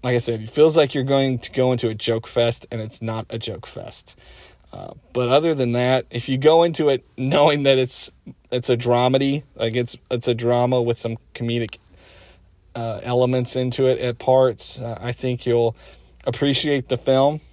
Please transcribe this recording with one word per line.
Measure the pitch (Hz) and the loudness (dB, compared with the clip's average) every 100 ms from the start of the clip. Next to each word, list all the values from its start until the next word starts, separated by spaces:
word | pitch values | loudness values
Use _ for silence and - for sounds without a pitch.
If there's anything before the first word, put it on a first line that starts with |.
like | 127 | 0
I | 123 | 0
said, | 117 113 | 0 -4
it | 107 | -6
feels | - 160 156 | 4 6 6
like | 143 | 2
you're | 143 | 0
going | 131 139 135 127 | 0 2 2 -2
to | - | -4
go | - 127 | 0 0
into | 123 117 | 2 -2
a | |
joke | 107 - 113 - | -4 -4 -4 -2
fest, | 123 117 113 - | 0 0 0 -8
and | 117 | -10
it's | 110 - | -10 -8
not | 113 113 113 | -8 -8 -8
a | 117 | -10
joke | 113 101 - | -10 -12 -14
fest. | - - - - - - - - _ _ | -16 -10 -10 -12 -18 -20 -20 -20 _ _
Uh, | 50 50 - _ | -16 -16 -18 _
but | 120 123 | -4 2
other | 135 165 | 2 2
than | 147 123 | 0 0
that, | 120 123 131 - | 0 2 0 0
if | 120 - | -8 -4
you | 131 | 2
go | 147 165 | 6 6
into | 170 165 151 | 4 2 0
it | 135 _ - | 0 _ -8
knowing | 131 147 151 147 | -2 4 4 4
that | 139 131 | 2 2
it's, | 127 - - _ - - _ | 2 -4 -6 _ -20 -20 _
it's | 127 123 | -6 0
a | 120 | 0
dramedy, | 120 120 127 131 139 143 - | 2 2 4 2 0 -2 -6
like, | - 113 | -6 -4
it's, | 117 120 - _ | -2 -4 -8 _
it's | 117 120 | -4 -2
a | |
drama | 117 117 120 123 127 | -2 0 2 2 0
with | 120 117 | 0 -4
some | 117 113 _ | -6 -10 _
comedic, | - 117 117 113 - _ - - - - - _ _ _ | -10 -6 -4 -6 -10 _ -20 -20 -20 -20 -20 _ _ _
uh, | 123 113 107 | -10 -8 -8
elements | 120 123 127 127 123 131 | -2 0 2 2 -2 -2
into | 127 120 127 | -4 0 2
it | 131 | 2
at | 123 117 | -2 -4
parts, | - 131 131 110 - - | 2 4 4 0 -8 -8
uh, | 117 113 | -10 -10
I | 120 | -8
think | 120 127 123 - | -6 -4 -4 0
you'll | 117 117 113 - - - _ | 0 0 -4 -20 -20 -20 _
appreciate | - 117 143 135 156 139 127 | -8 -2 0 0 0 -2 -2
the | 123 | -4
film. | - 131 139 151 - | 0 2 2 0 -12